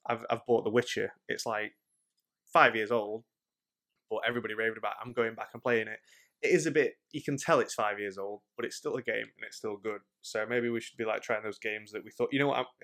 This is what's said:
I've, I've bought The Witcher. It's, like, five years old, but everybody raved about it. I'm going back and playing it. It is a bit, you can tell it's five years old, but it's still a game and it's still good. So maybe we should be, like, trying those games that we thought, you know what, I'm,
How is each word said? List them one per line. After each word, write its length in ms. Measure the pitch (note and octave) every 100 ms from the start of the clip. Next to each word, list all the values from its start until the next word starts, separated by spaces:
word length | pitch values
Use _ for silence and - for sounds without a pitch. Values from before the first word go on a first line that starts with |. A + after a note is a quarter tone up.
| -
I've, 200 | A#2 A#2
I've 160 | A#2 -
bought 180 | A#2
The 60 | A2
Witcher. 440 | A#2 A#2+ - G#2+ - -
It's, 180 | - A#2
like, 280 | G#2+ G#2+ - _ _ _ _ _ _ _
five 300 | E3+ C3 A2+
years 140 | G#2+
old, 340 | A#2 G#2 A2 - _ _ _ _ _ _ _ _
but 120 | A2 A2+
everybody 260 | A#2+ A2
raved 240 | G#2+ A2+ A2
about 160 | G#2+
it. 40 | - A#2+
I'm 60 |
going 220 | A#2+ A2+ A2
back 140 | A2
and 80 | A#2
playing 260 | B2+ A#2 A2
it. 100 | A2 _ - _ _
It 100 | D3
is 140 | F3 D#3
a 60 |
bit, 240 | D3 B2 - _
you 100 | D3
can 160 | - C#3
tell 220 | - D3
it's 140 | -
five 260 | - G#2+ G2+
years 180 | G2+ G2
old, 240 | G2 G#2 _ -
but 100 | A2+
it's 100 | -
still 180 | D3+ B2+
a 60 |
game 140 | A#2 A2 A2+ -
and 80 | A2
it's 120 | -
still 180 | A2 G2+
good. 240 | G#2+ G2+ - _
So 240 | - A2 G#2+
maybe 240 | B2 A#2+
we 100 | A#2
should 160 | - -
be, 60 | A2
like, 160 | A2
trying 220 | - A2
those 160 | G#2+ G2+
games 320 | A2 G#2+ G#2+
that 120 | G#2 G2
we 60 |
thought, 180 | - A#2+
you 80 | C3+
know 80 | C#3+
what, 120 | B2+
I'm, 60 | B2+ -